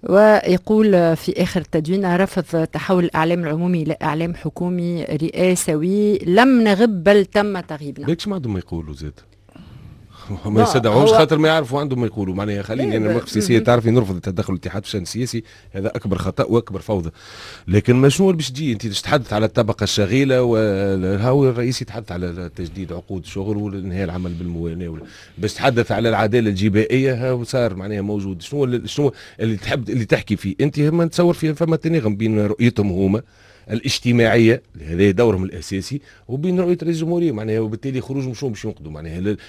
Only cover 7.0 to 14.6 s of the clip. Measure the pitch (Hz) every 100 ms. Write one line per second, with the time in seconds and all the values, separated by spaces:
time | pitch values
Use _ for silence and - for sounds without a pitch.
7 | 165 208 190 208 202 190 175 151 147 131
8 | 139 120 - 190 123 95 - 85 76 71
9 | 78 - _ _ _ - - - - -
10 | - - - 98 107 107 - 135 113 107
11 | 214 220 151 160 156 160 139 139 147 127
12 | 117 104 95 92 104 101 101 113 - 110
13 | 107 117 113 107 101 117 113 120 113 120
14 | 101 92 101 90 104 92